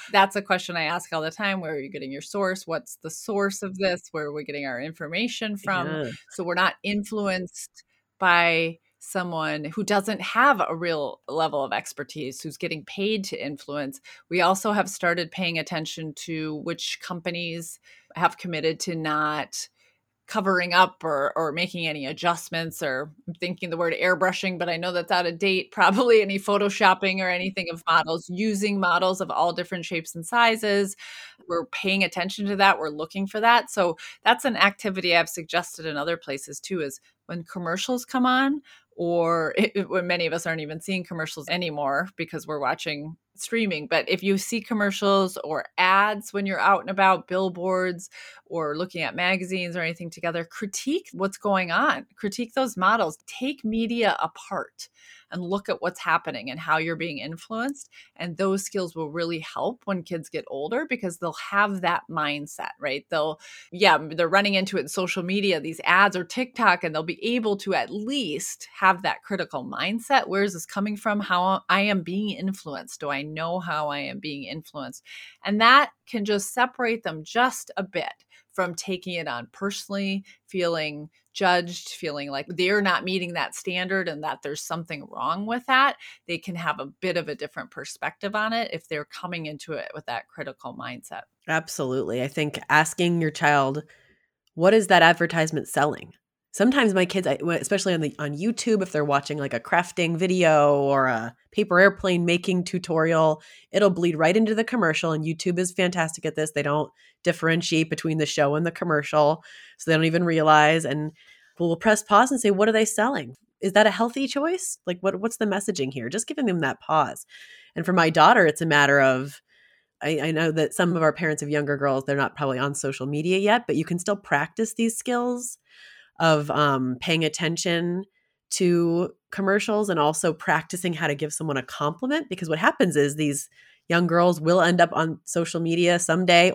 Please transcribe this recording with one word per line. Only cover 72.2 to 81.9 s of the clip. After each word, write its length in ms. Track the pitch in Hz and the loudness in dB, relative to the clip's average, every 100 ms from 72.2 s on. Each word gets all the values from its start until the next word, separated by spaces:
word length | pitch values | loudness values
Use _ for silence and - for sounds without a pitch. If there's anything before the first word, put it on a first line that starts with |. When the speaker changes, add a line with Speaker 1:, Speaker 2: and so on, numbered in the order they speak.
| 208 | -4
Speaker 1:
influenced? 680 | 165 190 190 160 113 - - | -4 -6 -6 -10 -12 -12 -10
Do 120 | 143 | -6
I 120 | 139 | -6
know 380 | 151 156 165 180 | -6 -6 -4 -4
how 280 | 170 156 151 | -4 -4 -4
I 120 | 143 | -4
am 180 | 139 131 | -6 -8
being 260 | 151 143 | -10 -10
influenced? 600 | 107 156 - 151 127 - - - - - | -10 -12 -12 -14 -14 -14 -20 -20 -20 -10
And 160 | - 208 | -4 4
that 300 | 226 277 294 _ - | 8 8 6 _ -8
can 180 | 233 | -6
just 280 | 202 202 202 | 0 -2 -2
separate 520 | - 254 - 240 226 | -2 -2 0 -2 -2
them 180 | 190 156 | -4 -8
just 480 | 151 233 254 - - - | -4 2 2 0 -10 -8
a 80 | |
bit 280 | 190 175 - - _ _ _ | -6 -6 -6 -10 _ _ _
from 220 | - 180 | -4 -4
taking 400 | 165 - 185 185 | -4 -8 -8 -6
it 140 | 170 151 | -6 -6
on 200 | 120 120 | -8 -10
personally, 720 | - 196 202 - 196 196 196 - - _ | -8 -8 -8 -8 -4 -4 -4 -8 -20 _
feeling 600 | 185 170 165 151 147 151 _ _ | -2 -2 0 -4 -8 -14 _ _
judged, 580 | - 190 180 175 175 - | -2 2 2 0 -10 -14